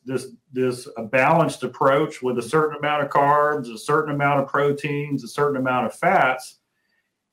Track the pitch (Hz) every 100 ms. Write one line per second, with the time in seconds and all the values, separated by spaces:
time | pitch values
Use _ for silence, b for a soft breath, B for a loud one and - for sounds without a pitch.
0 | 123 127 127 - _ 127 127 123 - -
1 | 110 131 135 165 151 - 123 - 135 143
2 | 151 - 127 117 110 156 156 - 147 147
3 | 139 147 143 147 147 147 120 110 - 151
4 | 151 143 143 143 135 139 143 143 147 143
5 | 147 139 117 - 147 131 127 127 110 -
6 | 170 190 131 - - - _ _ _ _
7 | _ _ _